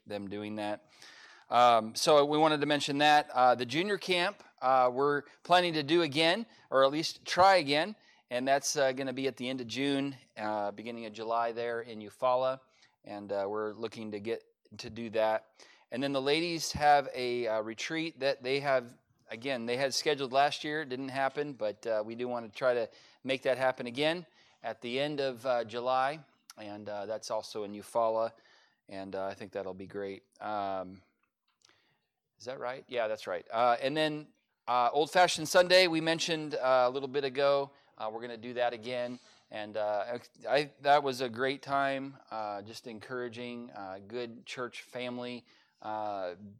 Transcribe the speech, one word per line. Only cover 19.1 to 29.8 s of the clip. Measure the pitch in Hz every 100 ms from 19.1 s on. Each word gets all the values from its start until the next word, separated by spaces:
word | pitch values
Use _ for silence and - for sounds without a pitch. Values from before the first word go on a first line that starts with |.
| _ -
again, | 113 135 127 113
they | 123
had | 139
scheduled | - 156 143 135
last | 135 143 139
year. | 156 151
It | 147
didn't | 127 135
happen, | 131 135 147 147
but, | 131 107 101 117
uh, | 107
we | 107 117
do | 123
wanna | 120 113
try | - 131
to | 120 110 - - _
make | 127 135
that | 135 123
happen | 131 127 123
again | 120 151 175 170 _ _ _
at | 117 113
the | 120 127
end | 147 147
of, | 135 117 131
uh, | 120
July, | 113 120 123 131 135 156 147 _ - -
and, | 104 104 104
uh, | 104 101
that's | 110 -
also | 110 - 110
in | 101
Eufaula, | 104 98 117 113 113 113 - _ _ _ _ -
and, | 98 98 95
uh, | 98
I | 98
think | 101
that'll | 101 95
be | 92